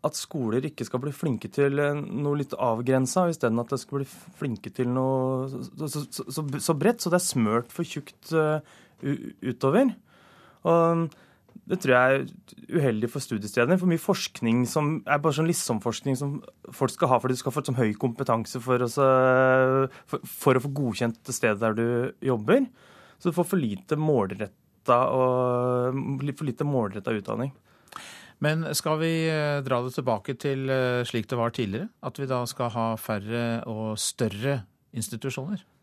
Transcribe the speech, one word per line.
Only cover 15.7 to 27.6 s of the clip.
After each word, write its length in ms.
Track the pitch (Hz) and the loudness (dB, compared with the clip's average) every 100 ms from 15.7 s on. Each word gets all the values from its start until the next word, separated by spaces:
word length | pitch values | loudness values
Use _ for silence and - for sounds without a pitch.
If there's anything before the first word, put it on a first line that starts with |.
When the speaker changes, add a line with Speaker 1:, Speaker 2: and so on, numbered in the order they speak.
| 110 117 113 139 127 | -2 -2 -4 -2 -2
Speaker 1:
som 240 | 143 139 - _ - - | -4 -6 -12 _ -20 -2
folk 160 | 135 | -2
skal 160 | - 151 | 2 2
ha 120 | 127 | 4
fordi 180 | 127 127 | 2 -2
du 20 | |
skal 140 | - 135 | -2 -4
få 80 | |
sånn 140 | 143 123 | -2 2
høy 160 | 110 104 | 0 2
kompetanse 640 | 131 113 135 117 110 131 | -4 -2 -2 0 -2 -8
for 240 | 117 123 | 0 0
å 60 | 120 | 2
så, 140 | 143 135 131 127 127 131 131 131 131 135 - - | 2 4 6 6 6 6 6 4 2 0 -4 -10
for, 100 | - - | -8 -8
for 320 | - 139 127 | 0 4 4
å 40 | 139 | 2
få 60 | 139 | -2
godkjent 460 | 127 107 120 113 | -2 0 -2 -4
det 80 | - | -8
stedet 300 | 120 117 101 | 0 0 2
der 160 | 113 107 | 0 0
du 80 | 117 120 123 - | 0 0 -2 -4
jobber. 460 | 135 120 107 247 262 _ - - - _ | -2 -2 4 2 2 _ -20 -20 -20 _
Så 140 | 175 | -2
du 80 | 160 | 0
får 100 | 170 | 0
for 140 | 190 | 0
lite 340 | 120 98 - 151 | 0 -4 -4 0
målretta 1000 | 156 135 95 95 104 _ _ _ - 120 127 | 2 2 2 -4 -8 _ _ _ 2 4 4
og, 880 | 131 127 127 127 123 123 123 127 131 135 139 | 2 2 2 2 0 0 0 -2 -2 -4 -4
li-, 160 | 143 139 | -6 -4
for 140 | 147 | -6
lite 180 | 117 147 | -4 -2
målretta 480 | 135 107 101 98 110 | 0 -2 -4 -4 -4
utdanning. 380 | 98 110 135 - | -4 -6 -6 -8